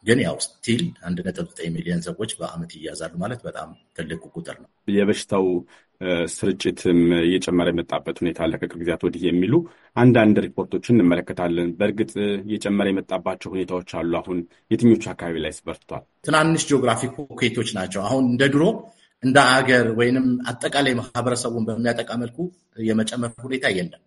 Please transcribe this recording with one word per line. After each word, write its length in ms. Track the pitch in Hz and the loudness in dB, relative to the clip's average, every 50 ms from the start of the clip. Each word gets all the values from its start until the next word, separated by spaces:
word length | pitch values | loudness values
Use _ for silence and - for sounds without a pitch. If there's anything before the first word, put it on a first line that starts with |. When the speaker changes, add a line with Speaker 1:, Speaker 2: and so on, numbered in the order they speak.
| _ | _
Speaker 1:
ግን 140 | 101 117 135 | 2 2 2
ያው 160 | - 85 73 - | 2 -2 -4 -6
ስቲል 400 | - - _ _ - - 113 123 170 170 - _ - | -8 -12 _ _ -2 -2 -2 0 -2 -6 -8 _ -8
አንድ 140 | 87 90 - | -8 -8 -6
ነጥብ 240 | 87 92 90 - 85 | -6 -8 -6 -6 -10
ዘጠኝ 220 | - _ - - 85 | -10 _ -10 -8 -8
ሚሊዮን 300 | 82 82 82 85 87 85 82 | -8 -6 -6 -4 -6 -6 -6
ሰዎች 280 | 87 82 85 107 110 - | -8 -8 -8 -8 -10 -8
በአመት 360 | - 85 73 - 82 85 82 - | -10 -10 -12 -10 -12 -14 -14 -14
ይያዛሉ 400 | 78 78 78 73 76 82 80 80 | -14 -14 -14 -12 -10 -12 -10 -8
ማለት 220 | 87 90 107 123 - - | -8 -8 -8 -8 -10 -12
በጣም 260 | 85 - - 78 78 - _ _ _ _ | -12 -12 -12 -14 -14 -18 _ _ _ _
ትልቁ 300 | - 82 76 80 - - - | -12 -10 -10 -10 -12 -12 -16
ቁጥር 260 | _ 82 - - - - | _ -14 -14 -14 -16 -16
ነው። 100 | - _ _ _ _ | -18 _ _ _ _
Speaker 2:
የበሽታው 580 | - 101 101 101 98 101 - - _ 107 98 95 92 90 90 85 _ - _ _ _ _ _ 92 90 90 85 85 80 | 0 2 2 2 2 0 -2 -2 _ 0 0 2 2 0 -2 -4 _ -20 _ _ _ _ _ -2 -2 0 0 0 -4
ስርጭትም 720 | - - - 98 92 - - - 90 - - 92 90 87 85 85 85 | -4 -4 -2 -2 -2 -2 -2 -4 -4 -2 0 2 4 4 6 4 4
እየጨመረ 500 | 85 82 85 92 92 90 - 87 87 87 | 4 4 2 2 2 0 0 0 2 2
የመጣበት 500 | 87 85 85 85 _ - 76 - 82 80 | 2 0 -2 -2 _ -4 -4 -4 -6 -6
ሁኔታ 220 | - 92 85 82 - | -4 -4 -4 -2 -2
አለ 140 | 82 82 80 | -2 -2 -2
ከቅርብ 240 | - - 85 - | -4 -6 -8 -8
ጊዜያት 260 | 85 85 85 82 82 - | -6 -4 -4 -4 -2 -2
ወዲህ 180 | 87 82 80 87 | -4 -2 0 -2
የሚሉ 300 | 85 85 90 90 101 127 175 165 - _ _ _ _ _ | 0 2 2 2 4 2 2 0 -2 _ _ _ _ _
አንዳንድ 400 | 120 120 127 117 113 110 107 104 101 | 6 6 8 8 8 6 6 6 4
ሪፖርቶችን 520 | 92 87 - - 92 - - 90 - - 120 | 2 0 -4 -6 -6 -4 -4 -6 0 4 4
እንመለከታለን። 760 | 113 90 87 87 87 90 - 90 92 90 87 85 85 87 87 82 | 6 6 4 4 2 -2 -6 -6 -4 -2 -2 0 0 -2 -4 -2
በእርግጥ 380 | 85 104 101 98 104 107 104 - 101 104 101 101 98 | 0 -2 -2 0 -2 -4 -4 -4 -4 -4 -2 -4 -4
እየጨመረ 480 | 98 107 107 101 - 101 101 101 101 | -4 -6 -6 -4 -2 -2 0 0 2
የመጣባቸው 600 | 98 98 95 92 _ 92 92 90 95 92 - - - | 0 0 -2 -2 _ -6 -4 -4 -6 -6 -6 -10 -8
ሁኔታዎች 400 | 87 95 90 85 92 90 87 - - | -6 -6 -4 -4 -6 -8 -8 -8 -8
አሉ። 160 | 85 82 85 85 | -6 -4 -2 -2
አሁን 240 | 82 82 95 92 87 85 - _ _ _ _ | -4 -4 -4 -6 -6 -6 -8 _ _ _ _
የትኞቹ 340 | 113 110 120 117 113 107 - | 0 4 6 6 6 6 2
አካባቢ 320 | 101 87 - 87 87 82 | -8 -8 -8 -8 -6 -6
ላይ 160 | 80 78 78 78 - | -4 -6 -6 -8 -10
በርትቷል? 420 | _ 80 78 - _ - - - - _ _ _ _ | _ -12 -12 -12 _ -12 -12 -12 -12 _ _ _ _
Speaker 1:
ትናንሽ 420 | - 151 156 156 160 165 151 - | 2 2 4 4 4 2 2 2
ጂኦግራፊክ 480 | - 147 131 117 120 113 117 - 123 - - | 2 2 2 4 2 2 0 -2 -6 -6 -8
ፖኬቶች 520 | 147 135 - - 127 117 110 120 110 117 110 | -14 -12 -6 -2 -2 -2 0 -2 -4 -4 -4
ናቸው። 280 | 98 92 92 92 101 95 | -6 -6 -6 -6 -6 -2
አሁን 200 | 104 127 135 131 | 0 0 2 2
እንደ 180 | 123 120 120 139 143 | 2 2 2 2 4
ድሮ 140 | 143 143 160 208 220 - - - _ _ _ _ _ _ - | 4 4 4 4 2 0 -8 -18 _ _ _ _ _ _ -2
እንደ 140 | 131 131 143 135 123 | 4 6 6 6 8
አገር 360 | 127 131 127 113 131 123 117 113 110 | 6 4 4 4 4 4 4 2 2
ወይንም 300 | 110 120 123 127 131 131 127 123 123 - | 2 2 2 2 2 2 2 0 0 -2
አጠቃላይ 460 | 120 117 - - 156 - 139 143 131 127 | -6 -8 -4 -6 -2 0 2 2 2 0
ማህበረሰቡን 680 | 117 107 - _ 123 117 127 120 120 - 123 117 117 110 | -2 -4 -6 _ -2 -2 0 -2 -2 -4 -4 -4 -4 -4
በሚያጠቃ 440 | 110 110 113 117 120 117 120 117 - 107 | -4 -4 -2 -2 -2 -2 -2 -4 -6 -6
መልኩ 200 | 120 120 117 - - 170 180 - _ _ _ _ | -6 -6 -6 -6 -8 -8 -8 -8 _ _ _ _
የመጨመር 540 | 113 113 110 110 110 110 110 120 123 120 117 - - | -6 -2 0 0 0 0 -2 -4 -6 -6 -6 -8 -12
ሁኔታ 240 | 120 131 135 135 147 131 | -10 -8 -6 -4 -2 -2
የለም። 340 | 101 92 87 82 - _ _ | -2 -2 -4 -6 -10 _ _